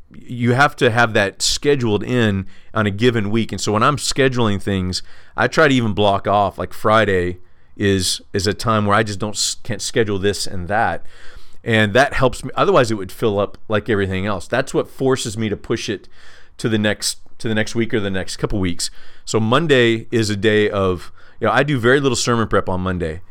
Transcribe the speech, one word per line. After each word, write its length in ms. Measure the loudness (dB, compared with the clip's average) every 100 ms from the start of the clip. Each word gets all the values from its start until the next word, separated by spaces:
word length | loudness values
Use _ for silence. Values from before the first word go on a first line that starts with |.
| -20
you 380 | -20 -14 -2 2
have 220 | 4 4 4
to 160 | 2
have 220 | 4 2
that 280 | 2 0 0
scheduled 640 | -2 0 2 2 2 0
in 420 | 0 2 2 0 -4 -10 -8
on 120 | -2 -2
a 60 |
given 400 | 2 2 2 2
week. 200 | 0 -2
And 80 | -4
so 100 | -2
when 100 | 2
I'm 140 | 2 2
scheduling 680 | -2 2 2 2 0 0
things, 400 | 0 -2 -2 -4 -8 -12 -8 -2
I 120 | 0
try 200 | 4 4
to 60 |
even 200 | 4 2
block 340 | 2 2 2 2
off, 320 | 2 2 -2
like, 140 | -8
Friday 680 | -2 2 4 4 2 0 -4 -12 -20 -16 -2
is, 440 | 2 2 0 -4 -6
is 120 | -4 -2
a 80 |
time 320 | -2 0 0 2
where 100 | 2
I 80 |
just 160 | 2 -4
don't 160 | -6 -4
s-, 200 | -4 -4
can't 180 | -6 -6
schedule 380 | -2 0 0 0
this 260 | 0 -2 -2
and 220 | -4 -2
that. 360 | 0 0 -2 -6 -8 -10 -8 -8 -8
And 300 | 0 2 4
that 220 | 4 4 4
helps 280 | 2 0
me. 60 | -6 -2
Otherwise, 340 | 2 4 4
it 40 | 0
would 160 | -4
fill 280 | -2 0 2
up 180 | 0 -4 -4
like 200 | -2 0
everything 380 | 0 0 -2 -2
else. 220 | -4 -2
That's 260 | -2 0
what 160 | -2 -4
forces 480 | -2 0 0 -2 -4
me 100 | -4
to 80 | -4
push 340 | -4 -4 -4
it 200 | -8 -10 -14 -14 -14 -16 -6
to 100 | -2
the 120 | 2
next, 400 | 2 0 -4 -6 -10 -6
to 100 | -2
the 60 |
next 220 | -2 -2 -2
week 180 | 0
or 60 | 0
the 100 | 0
next 280 | -2 -4 -4
couple 220 | -4 -2
weeks. 300 | 0 -2 -4 -6 -10 -10 -4
So 140 | 0
Monday 680 | 2 2 4 4 4 2 0
is 200 | 0 0
a 40 | 0
day 340 | 2 4 2
of, 400 | 2 0 -2 -6 -14 -16 -4
you 60 | -2
know, 80 |
I 80 | 0
do 140 | 0 0
very 220 | 2 2
little 160 | 2 0
sermon 320 | 0 0 0
prep 200 | 0 0
on 140 | -2
Monday. 400 | -2 -2 -4 -6 -12